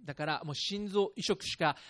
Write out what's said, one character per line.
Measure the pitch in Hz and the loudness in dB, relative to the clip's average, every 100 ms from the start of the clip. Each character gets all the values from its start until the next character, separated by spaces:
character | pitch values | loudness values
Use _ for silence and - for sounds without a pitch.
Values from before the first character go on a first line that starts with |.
だ | - 139 | -10 -4
か | 151 | -2
ら | 147 | -2
も | 147 | -2
う | 139 | -4
心 | - 202 208 | -4 -4 0
臓 | 202 196 - | 2 2 0
移 | |
植 | 202 196 - | 0 0 -2
し | - | 2
か | 156 - | 2 2